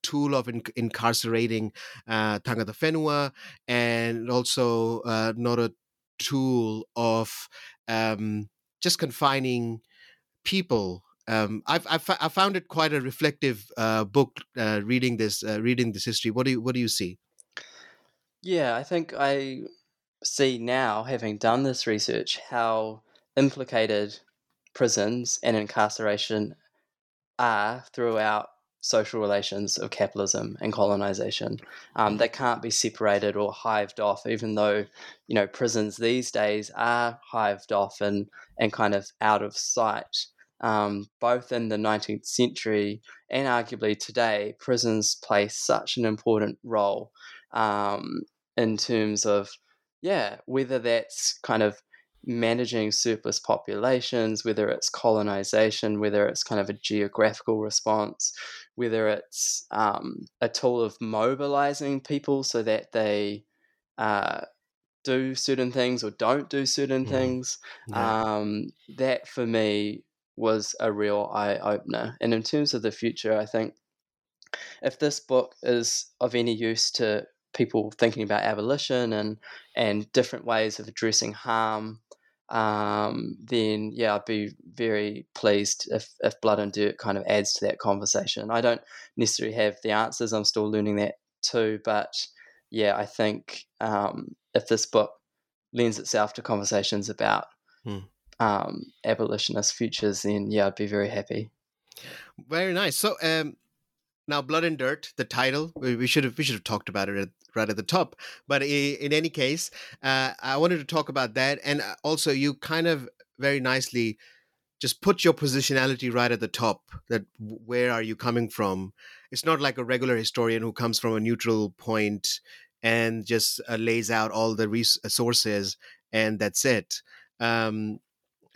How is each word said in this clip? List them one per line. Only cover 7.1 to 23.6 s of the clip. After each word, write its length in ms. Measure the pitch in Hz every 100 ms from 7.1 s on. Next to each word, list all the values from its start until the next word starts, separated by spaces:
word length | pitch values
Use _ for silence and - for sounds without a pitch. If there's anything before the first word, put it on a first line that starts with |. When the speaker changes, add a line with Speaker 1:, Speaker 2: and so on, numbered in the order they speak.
| 113 110 - - - - - -
Speaker 1:
um, 640 | 113 113 107 107 107 104 _ _ -
just 160 | 180 -
confining 840 | 143 - 143 135 127 123 117 113 _ _ - _ _ _
people? 580 | - 190 175 117 95 90 _ _ -
Um, 360 | 113 104 107 -
I've, 200 | 165 -
I've, 140 | 160
fo-, 160 | - -
I 80 | 160
found 280 | 190 196 185
it 120 | -
quite 240 | 160 156
a 80 | 147
reflective, 680 | 127 - 151 143 135 107 - -
uh, 260 | 113 110
book, 360 | 104 139 131 - -
uh, 280 | 123 107 107
reading 320 | 104 127 127 117
this, 260 | 107 -
uh, 200 | 104 107
reading 300 | 117 123 117
this 120 | 95
history. 260 | 120 110 113
What 140 | 113
do 60 | 131
you, 100 | 127
what 140 | 123
do 60 | 123
you 80 | 113
see? 300 | - 90 90 _ _ _ - - - - _ _ _ _ _
Speaker 2:
Yeah, 340 | 185 175 131 117
I 60 |
think 320 | 139 175 160 -
I 440 | 139 139 135 131 - - _ _ _ -
see 360 | - - 135 120
now, 440 | 117 127 123 107
having 340 | 117 123 113 104
done 280 | 113 123
this 220 | 135 123 -
research, 520 | 107 - 117 - - -
how 540 | 123 113 110 110 110 _ _ _ 135
implicated 800 | 139 139